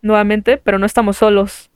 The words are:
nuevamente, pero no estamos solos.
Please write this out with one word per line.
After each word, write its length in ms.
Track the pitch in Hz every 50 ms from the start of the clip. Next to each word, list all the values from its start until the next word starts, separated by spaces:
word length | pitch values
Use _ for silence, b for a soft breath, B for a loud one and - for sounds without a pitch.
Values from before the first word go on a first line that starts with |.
nuevamente, 560 | - 214 214 208 208 208 208 214 202 - 254 277
pero 220 | - - 196 196
no 60 | 196
estamos 320 | 208 - - 226 202 196 -
solos. 520 | 220 214 208 196 196 196 - - - _ _